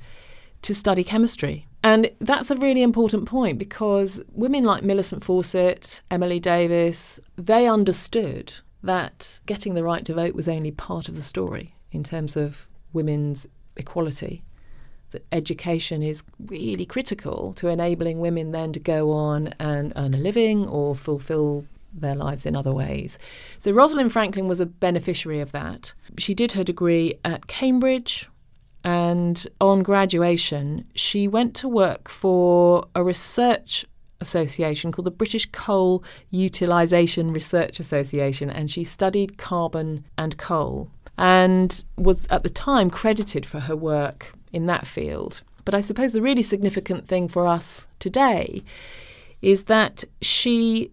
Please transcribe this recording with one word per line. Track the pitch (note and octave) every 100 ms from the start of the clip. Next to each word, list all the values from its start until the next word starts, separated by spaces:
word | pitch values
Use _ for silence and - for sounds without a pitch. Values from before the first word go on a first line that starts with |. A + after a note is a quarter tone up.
| - - - - - -
to | -
study | G3+ G#3 F3+
chemistry. | F3+ A3 A#3 - C#3+ D3+ - -
And | A3 A3 A3+ -
that's | A3+ C#4 -
a | C4+
really | C#4 B3+
important | B3 A#3 A3 G#3 -
point | B3+ B3 A#2+
because | G3 - G#3+ G3+ G3 F#3+ -
women | - B3+ C#4+
like | A3+ F#3+
Millicent | G3 G3 F#3 E3+
Fawcett, | - F#3 F3 F#3 F3+ - - - -
Emily | F3+ F3+ F3
Davis, | F3 F3 E3+ E3+ E3+ E3 - - - -
they | F3 A3+ A#3+
understood | A3 G3+ F3+ - A3+ F3 - - - - -
that | F#3+ F3+ C3 - - - -
getting | G3+ G#3
the | F3
right | E3+ E3+
to | -
vote | E3 E3+ -
was | E3
only | D#3+ D3+
part | D3+ - E3+ E3+
of | D#3+
the |
story | C#3+ F#3 F#3 - - - -
in | -
terms | C#3+ E3 D3+ D#3
of | D3 C#3+ - - -
women's | E3 D3+ D3 D3 C3+ - - - -
equality, | - F3 D#3+ C#3 - E3 - - - - - - -
that | - -
education | E3 D#3+ D#3+ F3 E3 - D#3
is | D3+ D3+ - - G#3
really | - A3+ F#3 F3+
critical | B3+ C4 G3+ - - F#3
to | F3+ F3
enabling | E3+ E3+ E3+ E3 E3
women | E3+ E3+ D#3
then | D#3+ D#3+
to | D3+
go | - D#3 D3+
on | D3+ D3+ D3+ D#3 -
and | D3+ C#3+ D3 -
earn | C#3
a | C3+
living | F3 A3+ A3 G#3 G3
or | D3 C#3+
fulfill | C3+ - D3 - D#3+ D3+ D3 C#3+ - -
their | F3 D3
lives | C#3 D3 C#3 D3+
in |
other | D3 C3+
ways. | C#3 C3 - - - - - - -
So | G#3
Rosalind | G#3 D4+ D4+ A#3+
Franklin | A3+ G#3 G3+ F#3
was | F3+
a | E3+
beneficiary | - F3+ F3 F#3 E3+ D#3+ D3+
of | C#3+
that. | C#3+ D#3 A3 - - - -
She | -
did | G3 A#3+
her | G3
degree | F3+ E3+ F3 E3+ E3 -
at | F3 E3 -
Cambridge, | - C4 B3+ C4 C4 B3 - - - _ - _ -
and | F3 F3 E3+ F3 F3 E3+ - -
on | G3 G3
graduation, | F#3+ G3 F#3+ E3+ F3 E3+ - D3 C#3+ D#3 -
she | - - G3+ G3+
went | A3 A#3+ -
to | C4+
work | A3+ F3+ - -
for | - F#3+ F3+ F3+ F3 F3 F3 -
a | F3+
research | F3+ F3 - - A#3+ A3+ - - - - - -
association | - E3+ D3+ - D#3+ D3+ E3+
called | E3
the | F3+
British | F3 A3 A3+ -
Coal | - - G3 F#3 F#3 - - -
Utilisation | F#3 F#3+ - F3 F3 E3+ F3 E3+ E3+ E3
Research | D#3 - F3 - -
Association, | - D3 C#3 C#3+ C#3 C3+ C#3+
and | - D3+
she | F3
studied | E3 - F#3+ G3+ G3 -
carbon | - F3 E3 D#3+ D#3+ D3+ - -
and | D#3+ D#3
coal, | - E3 C3 C3+ D#3+ - - -
and | F#3 F#3 F#3 F#3 F3+ - - -
was | F#3 F#3 -
at | F#3
the | F3
time | - - C4+ F3+
credited | - A3 G#3+ G#3 C#3
for | - D3+
her | C3+ D#3
work | D#3+ D3+ C#3+ - - - -
in | E3+ E3+
that | F3 -
field. | - - - - - - - -
But |
I | G3+
suppose | G#3 G#3 C4
the | A3
really | B3 B3
significant | G#3 G3+ G3+ G3 F#3+ F3+ -
thing | F#3 F3
for | F3 F3
us | E3+ - - - -
today | F#3 B3+ C4+ F3+ - - - - - - - - - -
is | F#3+ G3
that | G3+ A3 G#3 - - -
she | - - B3 A#3 A3+ A3 -